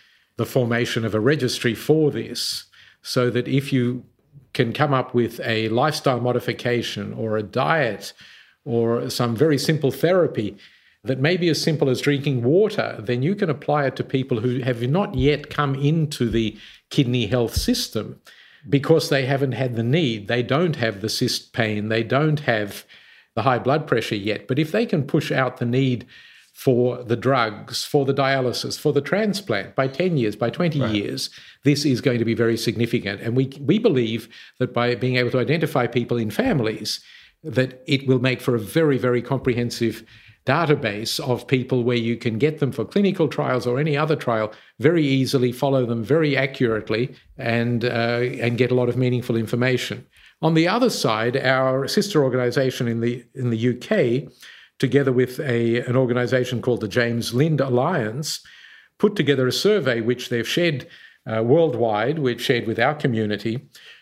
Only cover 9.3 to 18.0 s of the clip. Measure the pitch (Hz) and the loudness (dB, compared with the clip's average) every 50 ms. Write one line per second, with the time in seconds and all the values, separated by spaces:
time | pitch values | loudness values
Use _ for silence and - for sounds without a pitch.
9.3 | 117 104 147 160 151 147 - - 156 151 143 131 - - - 160 185 185 165 131 | 2 2 2 2 2 2 2 0 0 0 0 -2 -2 2 2 2 4 4 2 2
10.3 | - - 107 101 104 - - - _ _ _ _ _ _ - 107 135 131 131 160 | 0 -4 -6 -6 -8 -12 -20 -20 _ _ _ _ _ _ -4 -4 -2 0 2 2
11.3 | 185 175 175 170 151 - - 165 156 - 151 135 127 - - 143 143 135 143 151 | 2 2 2 0 0 2 0 0 0 2 2 2 2 2 2 0 0 0 0 -2
12.3 | 135 120 117 123 151 185 220 190 - - 110 - - - 107 107 123 120 127 160 | -2 0 2 4 4 4 4 2 0 -2 -4 -4 -4 -8 -4 -4 -2 0 0 -2
13.3 | 202 202 208 165 143 143 - - 147 151 139 131 - - 123 - - 131 127 - | 0 0 0 -2 -2 -4 -2 -2 0 0 0 0 -2 -4 -8 -4 -2 -4 -2 -2
14.3 | 127 113 107 127 123 135 123 131 123 113 120 127 143 190 202 - - 127 127 143 | -2 -2 0 -2 -2 -2 -2 -2 -2 -2 -2 -2 0 0 0 -2 -2 0 2 2
15.3 | 147 147 - - - - 147 139 135 135 143 143 160 165 156 143 - - 123 113 | 2 0 -4 -8 -4 -2 -2 0 0 0 0 2 2 2 0 -2 -2 -2 -2 0
16.3 | 104 113 113 104 - - - - - - _ - - - 135 120 123 127 113 95 | 0 0 -2 -2 -4 -8 -18 -20 -20 -20 _ -6 0 0 0 2 2 0 0 0
17.3 | 123 123 117 110 - - - - 254 - - - - 110 | 0 0 0 0 -2 -2 0 0 0 -2 -2 -6 -6 -6